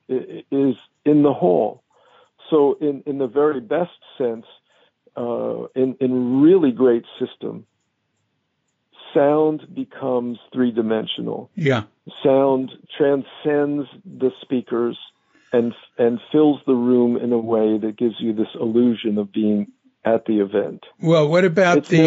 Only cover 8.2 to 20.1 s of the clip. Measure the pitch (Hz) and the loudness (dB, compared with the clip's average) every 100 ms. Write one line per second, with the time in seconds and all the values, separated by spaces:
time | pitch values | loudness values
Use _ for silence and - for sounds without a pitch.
8.2 | _ _ _ _ _ _ _ _ - 160 | _ _ _ _ _ _ _ _ -4 2
9.2 | 143 151 156 151 - - 131 - 135 123 | 2 4 0 -2 -8 -12 -12 -8 -4 -4
10.2 | 120 117 _ 131 123 113 110 110 113 - | -4 -10 _ -2 -2 0 -2 -2 -4 -8
11.2 | 117 113 120 - 147 123 - _ - - | -8 -10 -12 -4 0 0 -4 _ -20 -2
12.2 | 139 135 139 131 131 - - - 143 139 | 2 4 4 0 -4 -12 -10 -2 0 0
13.2 | 127 - 151 147 147 147 131 - 190 127 | -4 -8 -2 -2 -2 -4 -8 -14 -18 -4
14.2 | 131 - - 127 - 117 120 117 - _ | -4 -4 -6 -6 -4 -4 -4 -6 -16 _
15.2 | _ _ _ 123 120 - - - 120 120 | _ _ _ -2 -2 -6 -10 -2 0 -2
16.2 | - 151 151 135 - 127 120 123 120 120 | -2 2 4 2 0 0 2 2 2 0
17.2 | 120 120 113 113 107 107 110 107 120 101 | 0 -2 0 0 2 0 -4 -2 -4 -2
18.2 | 117 107 104 - 117 113 123 110 113 104 | -4 -4 -4 -4 -2 2 2 0 -2 -4
19.2 | 101 110 107 104 101 - _ _ 110 | -4 -2 0 0 -4 -12 _ _ -2